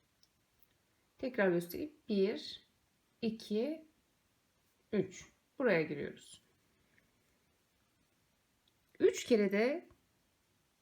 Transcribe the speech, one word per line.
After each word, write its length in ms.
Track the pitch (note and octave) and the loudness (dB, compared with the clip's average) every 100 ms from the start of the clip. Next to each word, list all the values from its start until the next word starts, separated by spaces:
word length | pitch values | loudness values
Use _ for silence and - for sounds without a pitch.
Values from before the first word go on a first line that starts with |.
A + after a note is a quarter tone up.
| _ _ _ _ _ _ _ _ _ _ _ - | _ _ _ _ _ _ _ _ _ _ _ -8
Tekrar 300 | C4 A#3 F#3+ | -6 0 2
göstereyim. 440 | F3 E3+ - D4+ - - | 2 -2 -8 -10 -10 -4
Bir, 600 | G3 G3 D4+ - - - _ _ _ _ _ | 0 0 -2 -8 -16 -20 _ _ _ _ _
iki, 680 | A3+ A3 - G#3+ C4+ D#4+ - _ _ _ _ _ _ _ _ _ _ | -6 -6 -4 -2 -2 -6 -12 _ _ _ _ _ _ _ _ _ _
üç. 400 | G#3 F#3 - - _ _ - | -2 -2 -6 -20 _ _ -2
Buraya 240 | B3 E3+ | 2 2
giriyoruz. 600 | D3+ C#3+ - - - - _ _ _ _ _ _ _ _ _ _ _ _ _ _ _ _ _ _ _ _ _ _ _ _ _ - | 0 -4 -10 -12 -20 -20 _ _ _ _ _ _ _ _ _ _ _ _ _ _ _ _ _ _ _ _ _ _ _ _ _ 2
Üç 240 | G#4+ A#4+ | 2 2
kere 280 | - A3 G3 | 2 2 4
de 360 | G3+ B3 E4+ - _ _ _ _ _ _ _ _ _ | 2 0 -2 -8 _ _ _ _ _ _ _ _ _